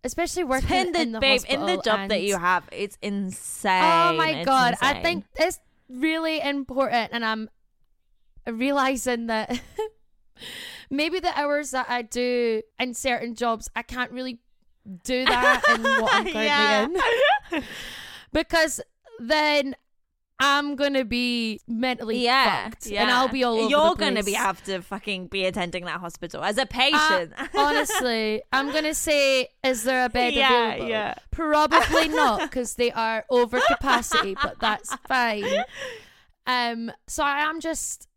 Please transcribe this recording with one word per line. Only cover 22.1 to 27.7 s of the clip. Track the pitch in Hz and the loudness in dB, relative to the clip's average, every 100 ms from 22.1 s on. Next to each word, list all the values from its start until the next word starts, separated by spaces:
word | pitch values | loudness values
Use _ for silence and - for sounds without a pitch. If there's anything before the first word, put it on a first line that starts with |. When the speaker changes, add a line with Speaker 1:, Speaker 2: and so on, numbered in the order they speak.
| 233 | 0
Speaker 2:
Yeah, | 240 262 240 160 104 | 2 4 4 2 -4
Speaker 1:
fucked, | - - | -10 -8
Speaker 2:
yeah. | 202 | -2
Speaker 1:
and | 214 | 2
I'll | 247 262 | 2 2
be | 262 | 2
all | 247 226 | 0 2
over | 226 | 2
Speaker 2:
You're | 294 320 | 4 4
Speaker 1:
the | 359 | 2
Speaker 2:
gonna | 302 220 | 0 0
be, | 202 | -2
Speaker 1:
place. | 202 | 0
Speaker 2:
have | 196 185 - | -2 -2 -6
to | 190 | -8
fucking | - 196 214 190 180 | -6 -10 -8 -8 -6
be | 196 185 | -2 -2
attending | 190 180 180 175 | -2 -4 -6 -6
that | 160 | -8
hospital | 175 - 165 - | -10 -10 -12 -4
as | 175 214 | -2 0
a | |
Speaker 1:
Uh, | 262 | -2
Speaker 2:
patient. | 247 285 311 311 320 165 - | 2 4 4 4 2 -2 -8
<laughs> | - - | -4 2
Speaker 1:
honestly, | 381 | 4